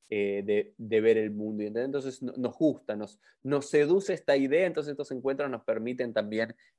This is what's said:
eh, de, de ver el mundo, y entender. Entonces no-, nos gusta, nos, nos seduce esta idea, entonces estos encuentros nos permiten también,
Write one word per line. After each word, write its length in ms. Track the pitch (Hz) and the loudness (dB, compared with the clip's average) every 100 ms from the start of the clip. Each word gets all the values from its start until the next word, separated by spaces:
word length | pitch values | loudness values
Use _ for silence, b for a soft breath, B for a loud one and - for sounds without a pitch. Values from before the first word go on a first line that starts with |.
| - | -6
eh, 320 | 104 101 101 98 | -2 0 0 0
de, 280 | 104 104 - | 0 0 -6
de 240 | 110 110 | 0 4
ver 160 | 113 110 | 6 4
el 140 | 107 | 2
mundo, 320 | 104 107 107 | -2 -4 -4
y 40 | 104 | -4
entender. 180 | 113 135 | -4 -4
Entonces 380 | 139 135 131 | -4 -6 -8
no-, 80 | 123 127 | -8 -4
nos 200 | 123 - | -4 2
gusta, 380 | 156 - - 104 | 0 0 -6 -8
nos, 240 | 101 _ b b | -8 _ b b
nos 260 | 131 151 175 | -2 -2 2
seduce 440 | 151 147 190 196 | 2 4 2 2
esta 240 | 170 - 139 | -4 2 2
idea, 280 | 135 156 185 | 4 2 2
entonces 260 | 160 147 | 0 -6
estos 200 | 143 139 | -6 -8
encuentros 380 | 131 135 135 143 | -4 -2 -2 -4
nos 160 | 120 - | -4 -2
permiten 480 | 110 117 127 120 | -2 -2 -4 -2
también, 420 | 110 104 110 113 - b | -2 -2 -2 -4 -6 b